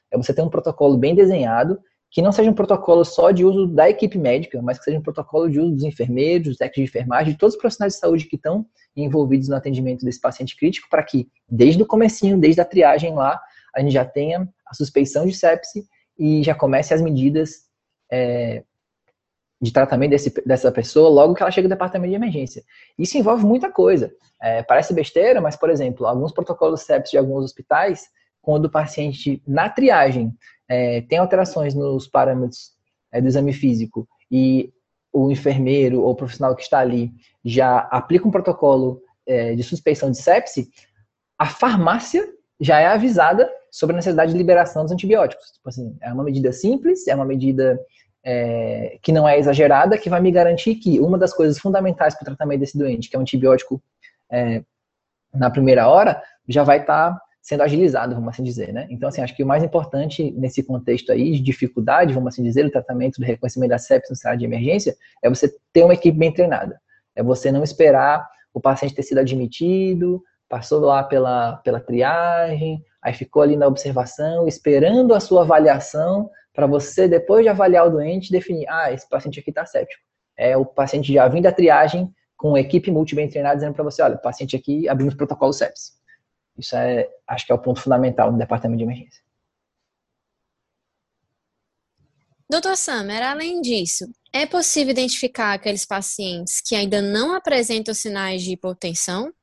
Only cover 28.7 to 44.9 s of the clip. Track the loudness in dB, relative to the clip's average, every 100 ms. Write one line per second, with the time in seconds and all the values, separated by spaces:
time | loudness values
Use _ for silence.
28.7 | -2 -4 -6 -8 -6 -6 -6 -4 -2 -2
29.7 | 0 4 4 4 0 -4 -8 _ _ -6
30.7 | -2 -2 -4 -2 -2 0 0 -2 -4 -4
31.7 | -4 -4 -4 -2 0 2 0 -4 -8 -20
32.7 | _ _ _ _ -2 0 0 0 0 0
33.7 | 0 -4 -10 -14 _ -4 0 2 0 -2
34.7 | _ _ _ _ -2 0 0 -2 0 0
35.7 | 2 2 2 0 -2 -6 -4 -4 -4 -2
36.7 | 0 0 -2 -4 -10 _ _ -4 2 2
37.7 | 2 0 -4 0 0 2 0 -2 0 2
38.7 | 2 0 -6 _ _ -4 -2 -2 -4 -6
39.7 | -4 -2 -2 -2 -2 2 2 0 -8 -10
40.7 | _ _ _ _ _ _ -6 -6 -2 0
41.7 | 2 0 -2 -2 -4 -4 -10 _ -4 2
42.7 | 4 4 2 2 2 4 4 0 -2 _
43.7 | -4 -2 -2 0 0 2 2 4 4 2
44.7 | -2 -4